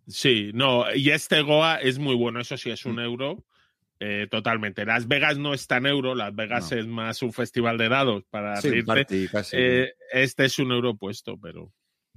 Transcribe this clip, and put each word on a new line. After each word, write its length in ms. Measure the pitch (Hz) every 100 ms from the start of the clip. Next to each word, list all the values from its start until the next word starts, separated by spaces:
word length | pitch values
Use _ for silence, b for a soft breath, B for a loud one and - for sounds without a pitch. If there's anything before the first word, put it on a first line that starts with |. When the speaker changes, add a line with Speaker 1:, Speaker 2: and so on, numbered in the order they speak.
| -
Speaker 1:
Sí, 460 | - 143 113 104
no, 300 | 113 139 123 107
y 160 | 104 139
este 320 | 151 - 160
Goa 340 | 143 151 160 160
es 220 | 131 127
muy 160 | 147
bueno, 260 | 123 120 117
eso 160 | 120 135
sí, 140 | 123
es 160 | 110 -
un 100 | 113
Speaker 2:
Mm. 40 |
Speaker 1:
euro, 440 | 117 120 139 202 - _ _ _ _ -
eh, 300 | 104 101 104
totalmente. 540 | 113 110 113 107 95
Las 240 | 104 117 117
Vegas 300 | 143 151 143
no 160 | 143
es 120 | 139 -
tan 200 | 127 135
euro, 280 | 143 127
Las 220 | 127 101 101
Vegas 340 | 107 120 160
Speaker 2:
No. 80 | 120
Speaker 1:
es 80 | 113
más 340 | 117 113 113
un 100 | 123
festival 460 | 113 117 127 117 117
de 100 | 113
dados 340 | 135 135 101 -
para 300 | 107 104 101
Speaker 2:
Sí, 80 | 143
un 40 |
Speaker 1:
reírte. 120 | 120 113
Speaker 2:
party 420 | 110 135 95 92
casi. 280 | 104 104 131
Speaker 1:
Eh, 360 | 127 127 131 - -
este 320 | 127 131 -
es 120 | 135 -
un 100 | 131
euro 260 | 123 120 104
puesto, 400 | 98 101 - 98
pero 360 | 85 82 82 _ _ _ _